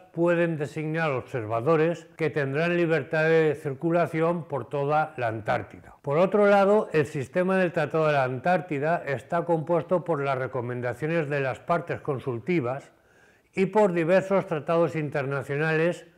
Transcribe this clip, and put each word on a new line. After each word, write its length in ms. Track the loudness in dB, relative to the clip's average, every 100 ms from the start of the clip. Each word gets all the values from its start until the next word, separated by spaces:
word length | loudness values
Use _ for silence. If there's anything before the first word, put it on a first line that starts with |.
| -10
pueden 440 | 0 2 2 0 -2
designar 560 | -6 -6 -4 -2 -2
observadores 960 | -2 -4 -6 -4 -2 2 4 2 0 -8 -4
que 140 | -4
tendrán 460 | -2 -2 -2 0 2
libertad 480 | 2 0 0 0
de 300 | 4 4 4
circulación 920 | 0 -6 -4 0 0 0 0 0 -2 -4
por 200 | -8 -6
toda 460 | -4 0 0 0 -2
la 120 | -4
Antártida. 680 | -2 -2 -4 -4 -16 -20 -12
Por 160 | -2 2
otro 280 | 2 4 6
lado, 420 | 6 6 4 2
el 140 | 0 0
sistema 500 | -4 -4 -2 0 2
del 160 | 0
Tratado 360 | 0 -2 0 2
de 40 |
la 120 | 2
Antártida 800 | 0 0 0 0 0 -2 0 -2 -2
está 380 | -6 -4 -2
compuesto 600 | 0 0 0 0 0 -2
por 180 | 0 -2
las 140 | -2 -2
recomendaciones 920 | -4 -4 -6 -4 -6 -4 -2 -2 -2
de 120 | -2
las 200 | -2 -4
partes 400 | -2 -2 -2 -6
consultivas 880 | -4 -6 -4 -6 -2 -2 -2 -6 -12 _ _ _ _ _ _
y 140 | -2 2
por 260 | 4 4
diversos 540 | 4 4 2 4 0 0
tratados 500 | -4 0 2 2 0
internacionales 1120 | -4 -4 -4 -4 -4 -2 0 2 0 -2 -10